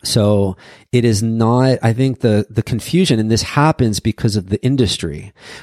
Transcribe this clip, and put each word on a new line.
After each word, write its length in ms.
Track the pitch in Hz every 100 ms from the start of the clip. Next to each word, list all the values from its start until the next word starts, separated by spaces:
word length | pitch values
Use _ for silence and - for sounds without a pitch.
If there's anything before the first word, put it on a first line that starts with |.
So 520 | - 120 104 104 98 95 - - _
it 120 | 123
is 180 | 117 107
not, 560 | 113 113 113 123 131 123
I 100 | 113
think 280 | 113 135 123
the, 260 | 117 104 104
the 140 | 107
confusion, 560 | - 113 - 175 185 113
and 120 | 110
this 120 | 113
happens 580 | - - 156 - 117 101
because 360 | 113 - 117 104
of 120 | 92
the 140 | 104
industry. 680 | 127 135 107 - 85 73 98 - - -